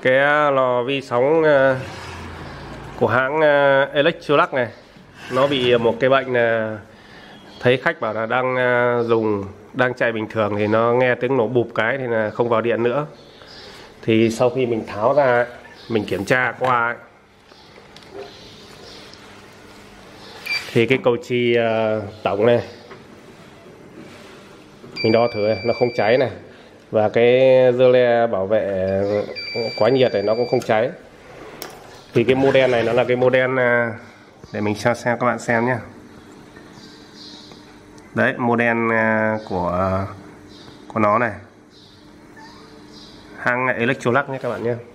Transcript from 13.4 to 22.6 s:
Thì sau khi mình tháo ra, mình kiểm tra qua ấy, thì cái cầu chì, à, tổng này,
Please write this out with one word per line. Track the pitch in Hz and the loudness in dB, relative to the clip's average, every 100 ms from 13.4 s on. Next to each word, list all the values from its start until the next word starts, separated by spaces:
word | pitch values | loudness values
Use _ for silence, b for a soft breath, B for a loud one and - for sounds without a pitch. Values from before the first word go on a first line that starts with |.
| B B B B B - | B B B B B -12
Thì | - 113 113 | 0 2 2
sau | 113 127 | 2 0
khi | 123 123 | 0 -2
mình | 113 110 | -4 -6
tháo | 101 113 | -4 0
ra, | 139 135 120 120 - - - - | 2 2 2 0 -6 -20 -20 -6
mình | 113 | -4
kiểm | 98 92 | -2 -6
tra | 98 127 127 113 | 0 0 0 -2
qua | 127 123 117 | 0 0 0
ấy, | 117 - - _ _ _ - - - - - - - - - - - - - - - - - - - - - - - - - - - - - - - - | -4 -12 -20 _ _ _ -20 -20 -20 -20 -20 -20 -18 -18 -20 -20 -20 -20 -20 -20 -20 -20 -20 -20 -20 -20 -20 -20 -20 -20 -20 -20 -20 -20 -18 -8 -8 -2
thì | 123 113 | 0 2
cái | 131 | 2
cầu | 127 120 | 2 -2
chì, | - 123 120 117 | -2 -2 0 2
à, | 117 110 110 107 101 - | 2 0 0 -2 -6 -6
tổng | - 98 113 | -4 0 2
này, | 120 | 2